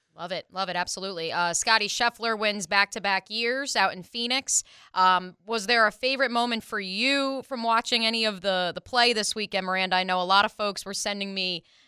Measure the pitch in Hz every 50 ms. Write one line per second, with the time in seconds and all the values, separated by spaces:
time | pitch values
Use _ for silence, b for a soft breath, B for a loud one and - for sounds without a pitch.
0 | _ _ _ 165 170 175 180 165 - _ 180 185 196 180 175 175 180 - - 196
1 | 185 196 190 165 165 160 - 175 175 170 170 - - 233 220 220 208 196 - -
2 | 240 240 - - 220 233 226 202 220 208 202 208 180 160 202 196 202 202 - 220
3 | 185 202 190 190 190 - 214 226 233 233 254 269 285 269 - 226 190 196 - 185
4 | 170 - - 233 233 240 254 262 262 - - - B B B B B B B 185
5 | 185 185 185 180 185 180 170 _ 175 208 233 226 196 202 240 233 220 208 - -
6 | 254 262 269 262 269 240 240 233 240 240 233 220 - - 226 208 196 185 185 202
7 | 240 269 277 277 277 269 269 262 - - 269 240 226 226 226 226 233 - 247 226
8 | 226 226 233 226 220 214 202 180 180 202 185 185 180 175 165 180 _ - - 240
9 | 240 240 233 214 202 - - 220 208 196 - 190 190 185 185 190 190 185 185 185
10 | 185 185 185 185 180 180 190 196 208 214 - - 214 202 190 - - 190 196 -
11 | - 208 202 202 196 196 196 190 185 185 175 165 b b b b b